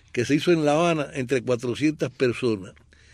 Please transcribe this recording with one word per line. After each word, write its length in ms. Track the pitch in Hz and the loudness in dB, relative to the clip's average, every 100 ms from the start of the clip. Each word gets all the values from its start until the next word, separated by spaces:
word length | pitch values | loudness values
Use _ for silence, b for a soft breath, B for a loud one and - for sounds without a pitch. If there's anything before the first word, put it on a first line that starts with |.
| B | B
que 140 | - 117 | -4 0
se 100 | 151 | 2
hizo 160 | 175 | 2
en 140 | 165 147 | 2 2
La 80 | |
Habana 340 | 151 170 156 139 | 2 2 0 -4
entre 280 | 156 123 131 | -6 -2 -2
cuatrocientas 680 | 113 123 123 113 151 151 139 | 0 -2 -2 0 -2 0 -6
personas, 640 | - 127 113 123 107 92 - _ b b | 0 -2 0 -2 -2 -6 -20 _ b b